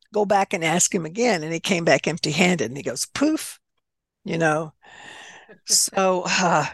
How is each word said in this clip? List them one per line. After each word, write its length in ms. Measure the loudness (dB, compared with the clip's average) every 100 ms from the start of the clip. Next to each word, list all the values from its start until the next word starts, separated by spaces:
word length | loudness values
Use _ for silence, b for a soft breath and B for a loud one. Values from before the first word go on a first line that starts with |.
| _
go 120 | -2 2
back 280 | 2 2
and 100 | 0
ask 300 | 0 2 2
him 120 | 0 -4
again." 340 | -2 0 0
And 80 | -2
he 80 | -6
came 240 | -2 0
back 240 | 4 2 2
empty-handed, 600 | -4 -4 2 2 2 -2
and 80 | -6
he 60 |
goes, 240 | -8 -6 -8
"Poof," 520 | -2 0 0 -6 -14 _ _ _ _ _ _
you 140 | -8 0
know. 360 | 0 0 -4 -12 B B B B B B B B -2
So, 580 | 0 0 2 2 2 0
uh, 400 | 0 2 2 0